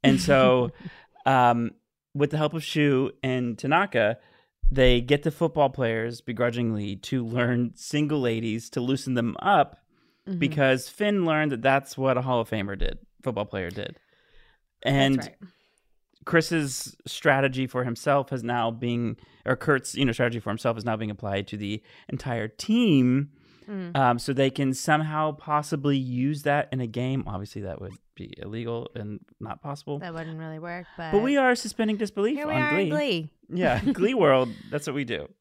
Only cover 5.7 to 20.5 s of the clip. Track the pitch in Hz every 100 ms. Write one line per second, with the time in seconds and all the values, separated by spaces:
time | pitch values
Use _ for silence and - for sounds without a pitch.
5.7 | - 117 113 117 117 - 113 120 117 117
6.7 | 107 101 98 - 131 117 120 120 120 120
7.7 | - - 147 151 151 123 113 113 110 113
8.7 | - 123 131 135 123 117 - 190 190 -
9.7 | - _ _ _ _ - 180 143 147 135
10.7 | 131 - - 208 202 170 151 156 123 135
11.7 | 135 139 - 135 127 131 123 113 107 98
12.7 | 98 - - _ _ 131 104 104 101 87
13.7 | 92 101 - _ _ _ - _ _ _
14.7 | _ - 139 135 135 - _ - _ _
15.7 | _ _ _ _ _ - 165 156 165 143
16.7 | 123 - - - - 160 135 135 131 131
17.7 | 127 123 117 - 143 135 131 113 120 117
18.7 | 117 120 120 117 113 - _ - 131 -
19.7 | 135 - - 135 113 120 117 107